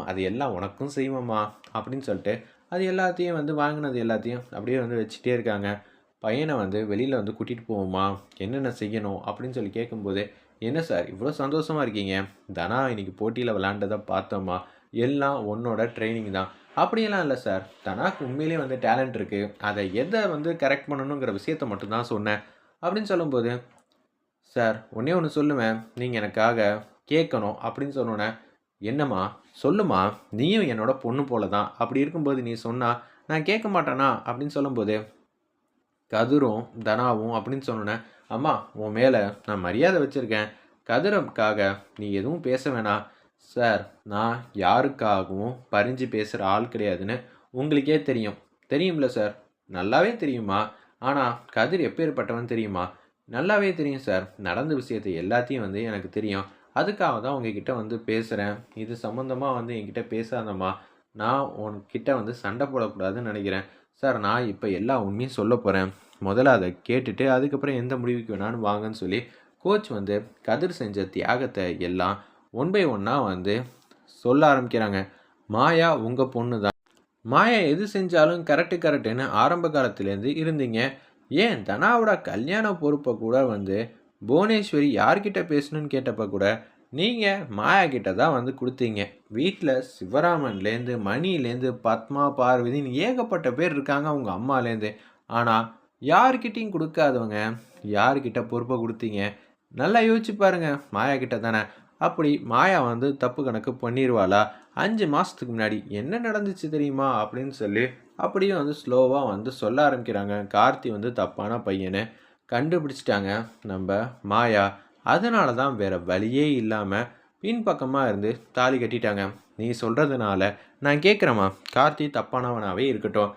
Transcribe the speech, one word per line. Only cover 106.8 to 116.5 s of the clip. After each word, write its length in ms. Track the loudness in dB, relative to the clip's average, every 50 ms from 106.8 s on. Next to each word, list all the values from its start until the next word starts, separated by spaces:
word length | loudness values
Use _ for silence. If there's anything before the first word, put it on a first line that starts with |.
| 0 0 0 0 0 2 2 0
அப்படின்னு 340 | 0 -2 -4 -6 -6 -8
சொல்லி 340 | -6 -4 -4 0 2 2 0 0 -2 -8 -20 _ _ -4
அப்படியே 360 | -4 -2 0 0 0 2 2
வந்து 200 | 0 0 -2 -4
ஸ்லோவா 480 | -4 -2 2 4 6 6 6 4 2 2 0
வந்து 240 | -2 -4 -4 -6
சொல்ல 260 | -6 -4 -2 0 2 4 4
ஆரம்பிக்கிறாங்க. 520 | 4 4 2 -2 -4 -2 -2 -2 -2 -2 -4 -4 0
கார்த்தி 420 | 4 6 6 6 4 2 -4 -6
வந்து 180 | -6 -4 -4 -4 -2
தப்பான 460 | 0 -2 -2 -2 -6 -6 -4 -4 -4
பையனை 440 | -2 -2 -2 -2 -2 -2 -2 -2 -2 -4 -8 -16 -20 _ _ _ _ _
கண்டுபிடிச்சிட்டாங்க 800 | -2 0 0 2 0 0 0 -2 -6 -6 -2 0 0 2 2 0 -2 -2 -4 -6 -12 -14 -10
நம்ம 260 | -8 -6 -4 -2 0 0 0 0 -2 -6 -10
மாயா. 440 | -4 0 2 4 4 6 6 6 4 4 0 -4 -12 _ _ _ _
அதனால 440 | 2 4 4 4 2 2 4 4 4 2
தான் 220 | 2 0 0 0
வேற 180 | 0 0 0 0 -2
வழியே 480 | -2 0 0 0 0 2 2 2 2 4